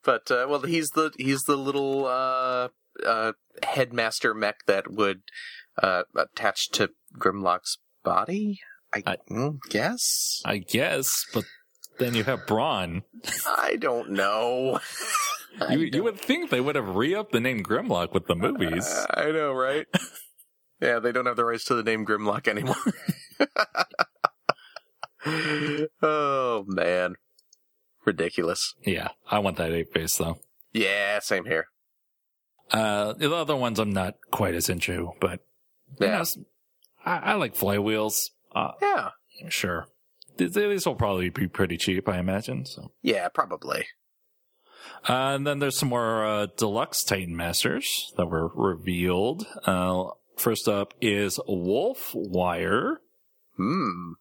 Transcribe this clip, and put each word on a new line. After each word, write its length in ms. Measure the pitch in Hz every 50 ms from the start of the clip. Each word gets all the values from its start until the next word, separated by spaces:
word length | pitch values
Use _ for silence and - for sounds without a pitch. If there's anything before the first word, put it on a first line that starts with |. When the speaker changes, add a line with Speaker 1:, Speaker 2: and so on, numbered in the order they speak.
Speaker 1:
But, 280 | _ - 127 113 _ -
uh, 160 | 135 123 127 139
well, 140 | 147 143
he's 280 | 131 139 165 165 156 143
the, 220 | - 160 160 156 - -
he's 240 | 135 135 139 135
the 140 | - - 143
little, 500 | 139 135 139 139 139 139 135 135 139 135
uh, 640 | 127 127 127 131 131 131 131 131 127 127 123 123 127 _ _ _ _ _ - -
uh, 260 | - 117 110 110 113 113 _ _ _ _ -
headmaster 680 | - - - 139 131 120 117 120 113 113 - - - 123 107
mech 220 | 110 107 104 107 _ -
that 240 | - 101 98 98 -
would, 300 | 98 107 104 98 95 92 _ - - - - - - - - _ _ -
uh, 240 | - 95 92 90 - _ _
attach 540 | - 78 - _ - - 104 - - - -
to 180 | - - 110 92 - _ _ - - -
Grimlock's 600 | - 92 95 101 95 90 87 92 _ - - - _ _ _ _
body, 560 | _ - - 90 104 - 180 202 214 208 202 - - - - - _ _ -
I 80 | 104 98
Speaker 2:
I 100 | - 95 - - -
Speaker 1:
mm, 280 | 95 110 131 147 156 135 - -
guess. 720 | - 104 120 175 240 240 - - - - - - - - -
Speaker 2:
I 140 | - - 101
guess, 680 | 90 - - 110 143 - - - 139 - - - - - -
but 100 | 226 - - - - _ _ _ _ - - _ -
then 140 | 131 120 120
you 100 | 113 104
have 220 | 127 131 - - -
Brawn. 540 | 107 110 127 160 135 101 92 85 85 87 - _ - 233 - - - - -
Speaker 1:
I 300 | - - - - - -
don't 340 | - - 135 123 120 - -
know. 720 | 101 98 95 98 104 110 117 120 123 127 131 131 - - - - - - - - - 1077
<laughs> 400 | 1077 1077 1077 1077 - - - -
I 140 | - - 127
Speaker 2:
You, 40 | 147
you 100 | 165 151
Speaker 1:
don't 100 | - - 208
Speaker 2:
would 140 | 233 208 196
think 320 | - - 262 339 349 -
they 100 | - 123
would 140 | 127 143 147
have 220 | 143 113 95 92
re-upped 340 | 98 120 151 185 208 214 208
the 80 | - 117
name 220 | 117 131 127 110
Grimlock 500 | 95 - 107 131 214 254 104 87 87 82
with 140 | - 95 -
the 80 | - 87
movies. 520 | 85 95 165 277 254 - - - 87 98 -
Speaker 1:
Uh, 180 | - - - - -
I 160 | - - 151
know, 220 | 156 160 151 143
right? 340 | 135 131 131 131 139 156 - _
<laughs> 40 | - 185 - - - - - - _ _ - _ _ _ _ _ _ _
Yeah, 160 | - 131 120 117
they 140 | 110 120
don't 140 | 117 127 123
have 100 | 123 120
the 80 | 117 120
rights 200 | 117 117 113 -
to 80 | - 127
the 80 | 120
name 240 | 107 113 113 110 107
Grimlock 420 | 101 107 104 107 104 101 104 - 113
anymore. 260 | 104 107 127 131 - - - 254 - - - - - - - - - -
<laughs> 80 | 285 - _ - 214 - _ - - - - - - _ _ _ - - _ _ _ - - _ - - - - _ _ _ _ - - _ _ - 151 156 160 156 151 151 151 147 151 147 151 156 156 _ _
Oh, 600 | - 156 151 151 147 143 139 135 131 123 120 107 98
man. 480 | 101 95 90 87 87 90 90 90 90 90 - _ _ _ _ _ _ - _ _ _ _ _ _ _ _ _ _
Ridiculous. 680 | - 87 80 82 87 - - 85 82 87 - - - - _ -
Speaker 2:
Yeah, 240 | 101 92 82 80 - - _ _ -
I 80 | - 104
want 160 | 101 98 85 -
that 140 | 85 82
ape 200 | 82 82 80 -
face, 240 | - - 80 80 -
though. 220 | - 87 82 82 - - _ _ _ _ _
Speaker 1:
Yeah, 460 | _ 110 104 95 98 101 101 98 104 104
same 240 | - - 107 92 85
here. 220 | - - 80 - _ _ _ _ _ _ _ _ _ _ _ _ _ _ _ _ _ _ _ _ _
Speaker 2:
Uh, 420 | - 113 110 107 104 104 104 104
the 220 | 113 - 151 143 160
other 220 | 170 160 147 156
ones 220 | 135 123 120 110 98
I'm 140 | 110 104
not 220 | 98 98 92 95 - _ - _
quite 240 | - - 107 92 85
as 140 | 87 85 -
into, 420 | 90 87 - - 90 87 85 85 - -
but, 200 | - 87 87 90 _ _ _ _ _ _ _ _ _ _ 139 -
you 60 | -
Speaker 1:
Yeah. 80 | 190 180
Speaker 2:
know, 40 | 175
s-, 160 | 165 - - - - _ _ _ _ _ _ _ _ _ _ _ -
I, 120 | - 180 170
I 160 | - - 214
like 200 | 208 160 110 -
flywheels. 600 | - - 98 101 104 101 107 110 107 107 110 107 - - - _ _ _ _ -
Uh, 180 | - - - - -
Speaker 1:
Yeah. 300 | - 403 392 - - 196 - _ _ _ _ - - 165
Speaker 2:
sure. 400 | - - - 92 87 82 - - _ _ _ _ _ _ - - _ -
Th-, 140 | 90 170
th-, 180 | 180 202 208 208
these 160 | 202 190 -
will 80 | 175 127
probably 340 | - 120 104 98 92 92 90
be 200 | - - 98 87
pretty 280 | - - 98 85 87
cheap, 320 | 82 - - 95 92 - -
I 100 | 95 90
imagine, 460 | 90 92 92 101 117 - 127 127 131
so. 280 | - - - - - _ _
Speaker 1:
Yeah, 260 | - 113 110 98 87 87
probably. 580 | _ - - 95 90 - - - - - - - - _ _ _ _ _ _ _ _ _ _ _ _ _ _ _ - - - - - - - -
Speaker 2:
Uh, 260 | 120 - 135 135 139
and 120 | 135 139
then 120 | 147 143 139
there's 200 | 143 139 131 -
some 100 | - 131
more, 340 | 120 120 117 113 113 110 107
uh, 220 | 107 107 104 104 101 -
deluxe 480 | - 117 107 101 113 143 - - - -
Titan 320 | - 107 95 92 87 85
Masters 760 | 82 87 85 85 - - - 143 269 277 - - - - - -
that 100 | - 90
were 220 | 82 82 80 82 82 -
revealed. 920 | - - 98 90 80 90 95 90 87 90 90 90 90 101 120 160 170 220 - - - -
Uh, 380 | - 92 90 90 92 92 92 92 - - _ _ _ _
first 320 | - - 120 110 - - 113
up 260 | 104 101 101 - - _
is 380 | - 110 101 101 104 98 - - - -
Wolfwire. 1500 | 101 90 87 90 101 127 180 240 269 - - - - 110 - 101 90 90 90 90 - 170 - 87 98 120 - 254 330 - _ _ _ _ _ _ _ _ _ _ _
Speaker 1:
Hmm. 560 | - 92 107 160 190 - 104 90 87 87 85 82 _